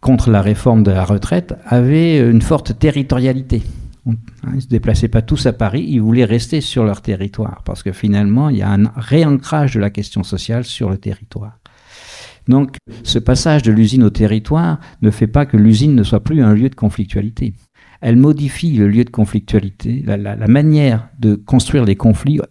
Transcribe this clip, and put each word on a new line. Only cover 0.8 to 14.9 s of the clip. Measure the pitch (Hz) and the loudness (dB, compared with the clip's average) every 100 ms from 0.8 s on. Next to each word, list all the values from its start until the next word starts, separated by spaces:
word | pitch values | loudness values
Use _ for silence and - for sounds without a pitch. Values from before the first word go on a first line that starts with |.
de | 101 | 2
la | 92 | 2
retraite | 92 101 - - 175 - - | 0 -2 -2 -4 -4 -14 -2
avaient | 123 123 151 165 156 | 0 2 2 2 2
une | 120 117 | 4 4
forte | - 156 - 110 | 2 -2 -2 -2
territorialité. | 156 143 135 127 127 131 131 120 - - - - - | 0 0 -2 0 0 -2 -4 -4 -4 -12 -16 -12 -6
On, | |
hein, | 113 - - - | -6 -8 -16 -8
ils | 135 | -8
ne | |
se | 131 | -2
déplaçaient | 117 113 107 113 | -2 0 0 0
pas | 113 | -2
tous | 110 151 135 | -2 -2 -2
à | |
Paris, | 107 107 120 151 | -2 -4 -4 -2
ils | 135 | -2
voulaient | 110 117 | 0 2
rester | 117 117 113 156 | 2 0 -2 -6
sur | 135 - | -4 -2
leur | 110 98 | -2 -2
territoire, | - 95 98 101 107 95 | -6 -6 -6 -6 -10 -8
parce | - 92 | -10 -8
que | - | -8
finalement, | 92 110 101 104 113 151 | -4 -2 0 2 2 0
il | 117 | 0
y | |
a | 98 | 0
un | 101 107 110 | 2 0 0
réancrage | 113 147 160 139 - 156 139 | -2 0 2 0 -2 -2 0
de | 113 | 0
la | 101 | -4
question | 101 101 - | -4 -8 -8
sociale | 92 95 - 117 | -6 -8 -6 -6
sur | 123 - 107 | -6 -6 -6
le | 95 | -4
territoire. | 107 95 107 - 107 - _ _ _ - - - - _ - | -6 -10 -12 -14 -14 -18 _ _ _ -20 -20 -20 -20 _ 0
Donc, | 131 139 - - - | 2 2 -6 -20 -18
ce | - 120 | -4 -2
passage | 113 127 170 151 | 0 0 2 2
de | 117 | 2
l'usine | 110 110 131 | 4 4 4
au | 110 | 2
territoire | 101 107 107 110 156 170 151 - | 2 0 0 -2 -2 -2 -4 -8